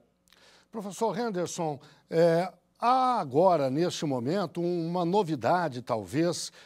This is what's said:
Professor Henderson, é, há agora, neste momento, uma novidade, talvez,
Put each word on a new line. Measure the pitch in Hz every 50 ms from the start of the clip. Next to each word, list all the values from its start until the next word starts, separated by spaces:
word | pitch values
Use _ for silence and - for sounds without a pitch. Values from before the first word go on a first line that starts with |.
| _ _ _ _ _ _ _ _ _ - - _ _ _
Professor | - 226 190 202 170 - 226 214 165 208
Henderson, | 240 233 185 180 170 151 - - 170 151 143 - - - - _ _ -
é, | 170 165 170 170 165 170 185 185 - _ _ _ _ _
há | 233 233 262 262 254 254 247 214
agora, | 170 135 120 151 185 190 175 151 139 131
neste | 131 151 175 170 - - 170
momento, | 147 131 123 117 135 180 208 180 131 - 175
uma | 170 175 180 175 160 170 175 180 170
novidade, | 165 185 214 196 151 160 123 110 127 170 180 170 151 120 123
talvez, | 113 - 120 110 101 82 110 151 170 175 - - - - - - -